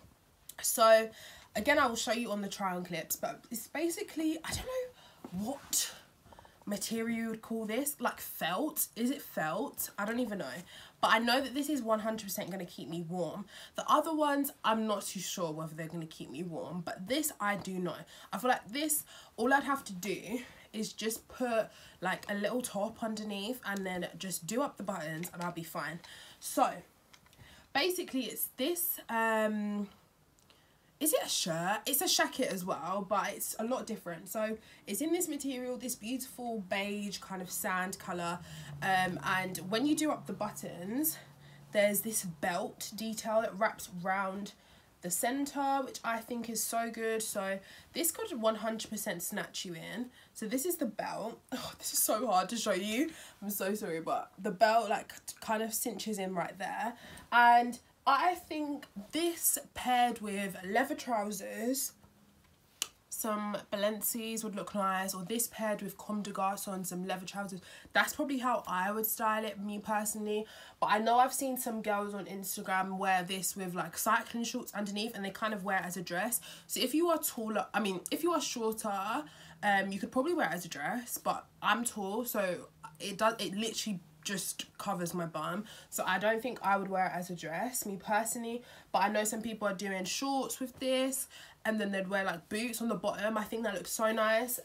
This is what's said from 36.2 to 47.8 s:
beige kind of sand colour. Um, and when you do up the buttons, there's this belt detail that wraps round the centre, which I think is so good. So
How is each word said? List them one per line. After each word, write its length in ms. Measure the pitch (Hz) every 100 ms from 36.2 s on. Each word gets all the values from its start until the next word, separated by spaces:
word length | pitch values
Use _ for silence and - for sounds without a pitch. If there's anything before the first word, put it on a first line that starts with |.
| - - 240 226 185
beige 480 | 202 202 208 202 185
kind 240 | - 190
of 80 | 180
sand 480 | - 208 185 185 190
colour. 400 | - 180 170 175 - - - -
Um, 380 | 190 190 185 180
and 360 | - 185 185 180 185
when 160 | 220
you 100 | 294
do 160 | 302 302
up 160 | - -
the 60 |
buttons, 880 | 196 208 - 180 160 185 247 302 - - - - - -
there's 280 | 214 202 202
this 240 | 226 214
belt 680 | 185 160 185 175 226 - - 208
detail 460 | 226 214 226 220
that 160 | 226 190
wraps 320 | 220 - - 175
round 500 | 190 190 190 190 196 - - - - -
the 80 | 180
centre, 720 | - 233 277 277 285 277 277
which 160 | 262 -
I 140 | 226 226
think 320 | 220 240 233
is 140 | 214
so 280 | - 233 226
good. 320 | 220 226 220
So 360 | 220 208 190 196 - -